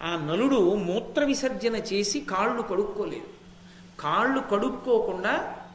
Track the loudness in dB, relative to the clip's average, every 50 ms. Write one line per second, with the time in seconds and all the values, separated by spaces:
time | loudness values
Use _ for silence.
0 | -6 -4 -4 -2 -2 0 0 2 4 4 4 6 6 4 4 2 2 0 -2 -2
1 | -4 -2 0 2 2 2 2 0 0 -2 -2 -2 -2 -2 -2 -2 -2 -2 0 0
2 | 0 0 -2 -4 -4 -2 -2 0 0 0 0 -2 -2 0 0 0 0 0 -2 -4
3 | -6 -6 -6 -8 -10 -14 -18 -20 -20 -20 -20 -20 -20 -20 -20 -20 -20 -20 -12 -6
4 | -4 0 2 2 2 2 2 0 0 0 0 0 0 0 -2 -2 0 2 2 4
5 | 2 0 -2 -2 0 0 0 0 -2 -6 -8 -12 -14 -18